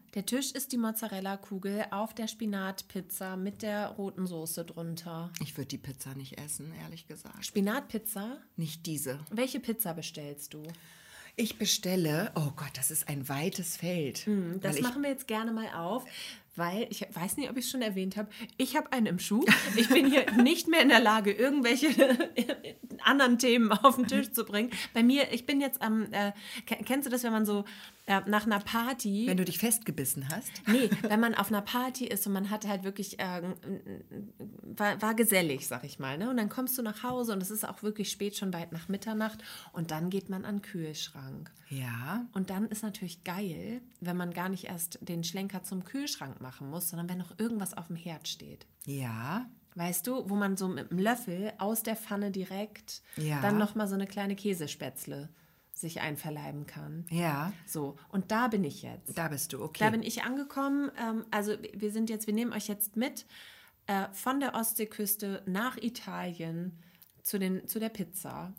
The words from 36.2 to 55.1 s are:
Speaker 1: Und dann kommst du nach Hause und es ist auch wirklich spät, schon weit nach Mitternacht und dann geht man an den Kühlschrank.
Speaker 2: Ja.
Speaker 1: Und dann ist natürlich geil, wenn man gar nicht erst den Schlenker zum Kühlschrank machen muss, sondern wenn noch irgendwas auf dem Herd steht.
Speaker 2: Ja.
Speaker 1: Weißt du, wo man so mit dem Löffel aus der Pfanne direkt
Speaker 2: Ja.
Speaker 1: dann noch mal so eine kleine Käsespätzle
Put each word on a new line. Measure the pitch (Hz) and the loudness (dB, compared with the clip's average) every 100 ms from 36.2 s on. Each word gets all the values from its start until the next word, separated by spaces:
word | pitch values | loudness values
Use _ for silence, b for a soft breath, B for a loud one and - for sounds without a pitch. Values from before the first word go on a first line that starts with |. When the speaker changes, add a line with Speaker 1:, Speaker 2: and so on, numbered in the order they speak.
| 233 | 0
Speaker 1:
Und | 247 | 0
dann | 208 | 0
kommst | 254 254 - | -2 -2 -2
du | |
nach | 220 214 | -4 -4
Hause | 247 254 233 | -4 -2 -2
und | 196 | -2
es | 185 | -2
ist | 214 - | -4 -6
auch | - | -4
wirklich | 214 208 190 | -4 -2 -4
spät, | - 202 202 | -2 -4 -2
schon | 190 | -4
weit | 175 170 | -4 -6
nach | 165 175 | -8 -4
Mitternacht | 196 226 214 220 214 B B B | -4 -2 -2 -2 -4 B B B
und | 175 160 | -6 -4
dann | 156 175 | -2 -2
geht | 190 185 | -2 -4
man | 190 | -6
an | 208 202 | -4 -6
den | |
Kühlschrank. | - 170 156 151 - - 131 143 156 - - | -6 -6 -6 -6 -10 -10 -12 -12 -14 -18 -10
Speaker 2:
Ja. | 135 127 117 135 214 240 | -6 -4 -6 -4 -4 -4
Speaker 1:
Und | 196 190 | -2 -2
dann | 190 226 | -2 -2
ist | 208 | -2
natürlich | 214 202 180 - | -6 -6 -8 -8
geil, | 185 180 202 156 202 247 - - | -6 -4 -4 -6 -6 -8 -12 -8
wenn | 175 175 | -4 -2
man | 175 | -2
gar | 170 185 | -4 -4
nicht | 190 | -4
erst | - 170 - - | -6 -8 -8 -8
den | - 170 | -6 -4
Schlenker | 170 190 196 185 | -4 -4 -6 -6
zum | - 185 | -6 -8
Kühlschrank | 180 277 294 - 135 - | -6 -6 -4 -6 -8 -10
machen | 127 - 139 | -12 -10 -8
muss, | 165 180 | -6 -4
sondern | 170 175 | -4 -4
wenn | 180 | -6
noch | 175 - | -6 -4
irgendwas | 226 220 180 - | -2 -2 -4 -8
auf | 165 | -8
dem | 165 | -8
Herd | 170 156 - | -8 -8 -8
steht. | - 147 143 - _ - | -10 -12 -18 -20 _ -8
Speaker 2:
Ja. | 139 123 110 127 202 247 - _ | -6 -4 -4 -4 -4 -6 -14 _
Speaker 1:
Weißt | 175 175 175 240 | -6 -2 -2 -2
du, | 254 190 | -2 0
wo | |
man | 202 196 190 | 2 2 0
so | 185 | -2
mit | 131 - | -4 -2
dem | 175 | 2
Löffel | 214 240 190 175 208 - | 2 2 -2 -4 -4 -2
aus | 196 226 | -2 -2
der | 226 | -2
Pfanne | 220 - 202 208 | -6 -4 -4 -2
direkt | 190 185 190 214 208 - - B - | -4 -4 -6 -8 -10 -14 -16 B -4
Speaker 2:
Ja. | 156 151 | -2 2
Speaker 1:
dann | 202 208 | 4 4
noch | 208 | 2
mal | 214 202 | 0 -2
so | |
eine | 196 196 | -2 -2
kleine | - 196 | -2 -4
Käsespätzle | 196 208 175 147 - 139 - - | -2 -2 -2 -4 -6 -8 -8 -10